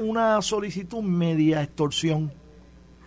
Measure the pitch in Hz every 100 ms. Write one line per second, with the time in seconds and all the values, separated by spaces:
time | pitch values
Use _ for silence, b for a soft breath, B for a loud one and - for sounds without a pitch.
0 | 220 226 226 214 - 214 208 165 185 233
1 | 202 175 170 160 156 156 143 - 147 -
2 | 160 156 156 139 - - - - - -